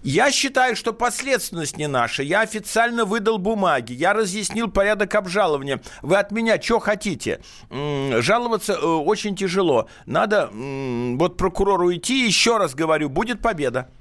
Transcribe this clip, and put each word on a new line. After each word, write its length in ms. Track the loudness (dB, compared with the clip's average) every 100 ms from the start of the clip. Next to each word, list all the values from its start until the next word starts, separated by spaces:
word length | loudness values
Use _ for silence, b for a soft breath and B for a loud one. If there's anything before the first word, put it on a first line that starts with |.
Я 300 | 0 2 2
считаю, 440 | 2 0 2 2 0
что 180 | -4
подследственность 800 | -2 -4 -2 -2 -2 -2 -6 -6 -4
не 100 | -2
наша. 360 | 0 0 -2
Я 180 | 0 0
официально 640 | 0 -4 -4 0 0 2
выдал 320 | 0 2 0 0
бумаги, 560 | 0 2 2 2 -2
я 220 | -2 0
разъяснил 560 | 2 0 -2 -4 -2 0
порядок 440 | 2 2 2 0
обжалования. 680 | 0 0 0 2 0 -2 -6 B B
Вы 160 | 0 2
от 160 | 2
меня 240 | -2 2 0
чё 220 | 2 0
хотите?» 640 | 0 -2 -2 -4 -4 -6 B B B
М, 540 | -6 -4 -2 0 0
жаловаться, 500 | 2 2 2 -2 -2
э, 60 | -2
очень 580 | 0 0 0 0 -2 -4
тяжело. 520 | -2 2 4 2 0 B -4
Надо, 420 | 0 2 2 0
м, 680 | -6 -8 -6 -4 -2 -2 0
вот 180 | 0 2
прокурору 560 | -2 2 2 4 2
идти, 320 | 0 -2 0
ещё 320 | 2 2 2 2
раз 180 | 0
говорю, 360 | 0 0 2 2
будет 320 | -2 -2 0
победа. 480 | -2 0 -2 -2 -6 -16